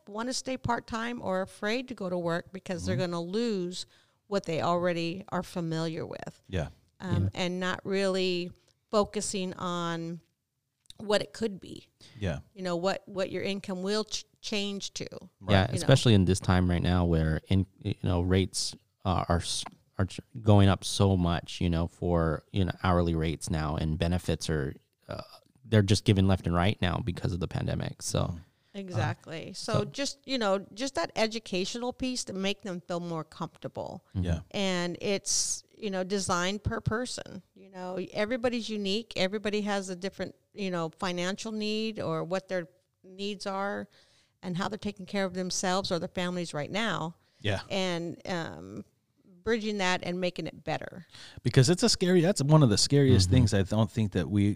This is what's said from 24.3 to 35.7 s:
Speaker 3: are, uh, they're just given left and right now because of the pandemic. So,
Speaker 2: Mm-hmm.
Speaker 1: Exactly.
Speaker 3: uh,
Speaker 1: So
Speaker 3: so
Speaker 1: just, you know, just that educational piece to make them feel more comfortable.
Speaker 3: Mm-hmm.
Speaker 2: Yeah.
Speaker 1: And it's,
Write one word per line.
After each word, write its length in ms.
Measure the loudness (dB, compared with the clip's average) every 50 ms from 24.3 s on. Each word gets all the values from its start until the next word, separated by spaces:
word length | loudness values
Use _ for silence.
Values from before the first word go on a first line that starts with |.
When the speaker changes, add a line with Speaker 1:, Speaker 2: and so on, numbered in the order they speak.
| -2 -2 -2 -2
Speaker 3:
are, 240 | -2 -2 -2 -4 -6 -10 _ _ _ _ _ -14
uh, 120 | -12 -12 -12 -14 -18 -20 _ _ _ _ -2
they're 160 | 4 6 6
just 240 | 6 6 4 4 6
given 220 | 6 6 6 6
left 180 | 6 4 4 2
and 80 | 2 2
right 220 | 4 4 4 2 2
now 200 | 0 0 0 0 -2
because 300 | -2 -4 -2 -2 -2 -2
of 60 | -2
the 60 | -2
pandemic. 540 | -4 -4 -2 -2 -2 -2 -2 -4 -6 -8 -8
So, 180 | -6 -2 0 0
Speaker 2:
Mm-hmm. 180 | 0 0 -4 -8 -12 _ _ _ _ _ -12 -12
Speaker 1:
Exactly. 680 | -10 -6 -2 -2 0 -2 -2 -6 -10 -12 -12 -12 -12 -12
Speaker 3:
uh, 20 | -12
Speaker 1:
So 200 | -10 -4 0 0
Speaker 3:
so 120 | 0 0
Speaker 1:
just, 320 | -2 -4 -4 -4 -4 -6 -8 -8
you 120 | -4 -2
know, 220 | 0 2 2 2 0 -2 -6 -8
just 220 | -6 -6 -4 -2
that 140 | -4 -4 -2 -2
educational 760 | 0 0 0 -2 -6 -8 -4 -4 -2 -2 -2 -4 -6 -6 -6 -6
piece 300 | -4 -4 -4 -4 -4 -6
to 80 | -6 -6
make 280 | -4 -2 -4 -4 -4
them 200 | -6 -8 -8 -8
feel 180 | -8 -6 -6 -6
more 240 | -6 -6 -6 -6 -8
comfortable. 800 | -10 -10 -10 -10 -10 -10 -10 -14 -10 -8 -8 -8 -8 -10 -12 -14 _ -4
Speaker 3:
Mm-hmm. 100 | -2 0
Speaker 2:
Yeah. 140 | 0 0 -2 -4 -6
Speaker 1:
And 460 | -4 -2 -2 0 0 -2 -2 -4 -4 -4
it's, 600 | -4 -2 -2 -2 -2 -2 -2 0 0 -2 -4 -6 -8 _